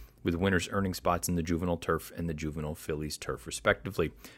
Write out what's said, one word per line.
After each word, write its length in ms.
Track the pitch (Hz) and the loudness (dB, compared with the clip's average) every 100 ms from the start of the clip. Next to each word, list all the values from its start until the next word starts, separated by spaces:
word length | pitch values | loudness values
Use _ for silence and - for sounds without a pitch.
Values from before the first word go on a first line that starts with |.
| - - 90 | -18 -4 0
with 80 | 85 | 2
winners 340 | 98 92 - | 4 4 2
earning 220 | 101 98 | 0 0
spots 340 | 90 90 87 - | 0 2 2 2
in 80 | 87 | 0
the 60 | |
juvenile 360 | 82 82 90 85 | 2 0 0 0
turf 340 | - 80 - - | 0 0 -2 -6
and 140 | 82 | -4
the 40 | |
juvenile 420 | 76 78 78 76 76 | -2 -4 -4 -4 -6
fillies 420 | - 76 76 - | -4 -4 -4 -6
turf, 300 | - 65 82 | -6 -6 -8
respectively. 640 | - 107 101 95 95 80 - - | 0 2 2 0 0 0 -2 -16